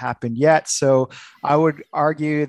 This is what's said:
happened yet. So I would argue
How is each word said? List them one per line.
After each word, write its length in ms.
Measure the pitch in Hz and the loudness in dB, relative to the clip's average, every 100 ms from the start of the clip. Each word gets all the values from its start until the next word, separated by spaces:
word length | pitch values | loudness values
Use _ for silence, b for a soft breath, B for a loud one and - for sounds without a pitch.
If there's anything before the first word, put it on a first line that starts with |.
| 123 | -10
happened 300 | 120 120 117 151 | -8 -6 0 2
yet. 140 | 156 - - | 2 0 -2
So 100 | 139 131 131 B B B 139 | 2 2 0 B B B -2
I 20 | 147 | 0
would 160 | 160 147 - 151 151 | 0 -2 -8 -2 -2
argue 320 | 151 151 151 | -2 -4 -2